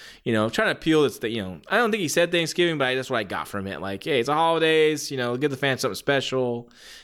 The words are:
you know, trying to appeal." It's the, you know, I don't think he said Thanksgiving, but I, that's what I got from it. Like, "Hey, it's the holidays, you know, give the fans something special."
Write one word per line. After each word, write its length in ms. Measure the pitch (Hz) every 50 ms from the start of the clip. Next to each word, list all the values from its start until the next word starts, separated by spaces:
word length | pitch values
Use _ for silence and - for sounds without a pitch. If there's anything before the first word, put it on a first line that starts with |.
| - - - -
you 120 | - 127 117
know, 160 | 107 107 113
trying 160 | - - 220 196
to 40 |
appeal." 340 | 151 - - 165 160 156 147
It's 120 | 127 - -
the, 120 | - 110
you 120 | 117 113
know, 200 | 98 92 90 78 -
I 120 | - - 220
don't 120 | 240 214
think 120 | 214 220
he 60 | 180 139
said 220 | - 170 170 170
Thanksgiving, 460 | 175 170 165 156 - - 175 170 160
but 120 | 147 135 127
I, 60 | 131
that's 140 | 131 127 -
what 80 | 131
I 80 | 113 107
got 240 | 90 98 87 73 -
from 180 | - 101 95
it. 140 | 95 90 71
Like, 240 | 85 98 101 98 -
"Hey, 160 | 156 147 127
it's 60 | 117
the 80 | 139 147
holidays, 760 | 156 165 165 165 160 160 160 160 160 156 156 156 147 - -
you 60 | 143
know, 220 | 131 123 120 123 127
give 120 | 147 147
the 60 | 135
fans 240 | 127 - 139 131 120
something 140 | - 120 95
special." 760 | - - - 139 135 - - 135 131 127 120 120 120 120 - - - - - - -